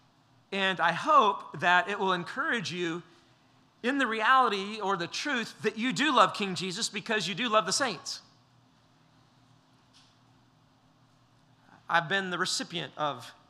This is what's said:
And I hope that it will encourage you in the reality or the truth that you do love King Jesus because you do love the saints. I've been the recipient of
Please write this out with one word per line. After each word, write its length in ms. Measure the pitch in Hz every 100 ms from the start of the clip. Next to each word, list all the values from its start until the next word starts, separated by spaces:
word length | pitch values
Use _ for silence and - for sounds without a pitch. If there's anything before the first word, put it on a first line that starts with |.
| _ _ _ _ _
And 300 | 196 190 175
I 120 | 165
hope 680 | 165 285 302 214 - - 160
that 280 | 180 180 175
it 100 | 202
will 140 | 190
encourage 600 | 180 170 - 311 240 143
you 300 | 175 175 170 - - _ _ _ _ _ _
in 160 | 233 277
the 80 | 247
reality 760 | 220 214 262 240 202 196 220
or 160 | 196 190
the 100 | 170
truth 480 | - 294 254 220 -
that 160 | 208 220
you 140 | 247
do 220 | 185 302
love 200 | 247 185
King 200 | - 196
Jesus 340 | 175 190 180 226
because 380 | 196 - 214 170
you 80 |
do 140 | 185 247
love 180 | 214 185
the 60 |
saints. 480 | - 269 151 - - - _ _ _ _ _ _ _ _ _ _ _ _ _ _ _ _ _ _ _ _ _ _ _ _ _ _ _ _ _ _ _ _ _ _ - -
I've 200 | 165 160
been 220 | 196 190
the 80 | 175
recipient 540 | 185 - 175 175 151 -
of 360 | 147 127 120 - _